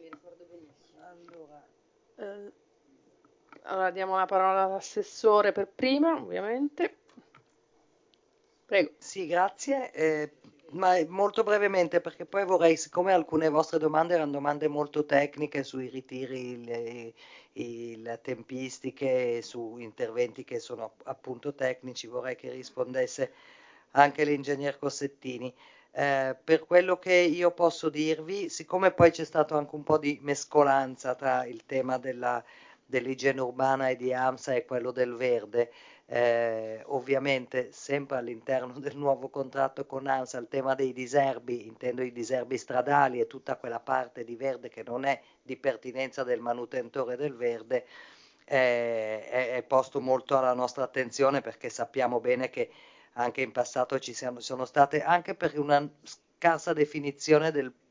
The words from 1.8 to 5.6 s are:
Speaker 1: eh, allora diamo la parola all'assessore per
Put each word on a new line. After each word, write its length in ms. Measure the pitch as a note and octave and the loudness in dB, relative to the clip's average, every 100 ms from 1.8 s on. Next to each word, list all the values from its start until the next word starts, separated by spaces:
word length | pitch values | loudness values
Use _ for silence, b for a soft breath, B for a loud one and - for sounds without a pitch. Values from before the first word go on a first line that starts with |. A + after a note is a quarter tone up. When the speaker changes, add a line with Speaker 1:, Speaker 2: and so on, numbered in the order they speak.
| _ _ _ - | _ _ _ -16
Speaker 1:
eh, 360 | G3+ G3+ G3+ - _ _ _ _ _ _ _ _ _ - | -14 -14 -18 -20 _ _ _ _ _ _ _ _ _ -18
allora 260 | - F#3+ F#3 | -8 -2 -2
diamo 260 | F#3 F#3+ F#3+ | -2 -2 -2
la 100 | F#3 | 2
parola 380 | F#3+ F#3+ F#3+ | 2 4 4
all'assessore 880 | F#3+ G3 - G#3 G3 - A3 G#3 G3+ | 2 -2 -6 -6 -6 2 6 8 6
per 160 | G3+ | 2